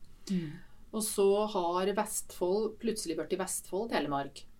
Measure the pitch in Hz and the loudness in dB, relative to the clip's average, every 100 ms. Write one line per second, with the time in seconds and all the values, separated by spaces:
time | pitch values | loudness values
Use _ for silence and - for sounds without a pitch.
0 | - - - 185 156 160 - - - 220 | -14 -12 -2 0 -2 -6 -12 -16 -8 -4
1 | 214 - 196 202 214 202 170 180 190 202 | -2 4 6 6 4 2 2 2 2 2
2 | 208 - - - 180 202 220 220 226 - | 0 -2 -6 0 2 2 2 -2 -2 0
3 | 165 156 156 185 185 - - 185 233 185 | 0 -2 0 -2 -2 -4 -4 -4 0 0
4 | 143 139 139 - - - | 2 0 -2 -8 -14 0